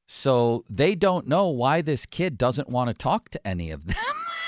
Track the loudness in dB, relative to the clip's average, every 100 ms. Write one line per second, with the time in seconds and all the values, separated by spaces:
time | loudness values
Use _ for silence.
0 | -12 -2 2 4 4 2 -2 2 2 4
1 | 2 2 0 2 2 2 2 2 0 -2
2 | -4 -4 -4 2 0 0 -2 -2 -2 -2
3 | -2 -2 _ -10 -6 -4 -4 -8 -4 -2
4 | -2 -4 -6 -8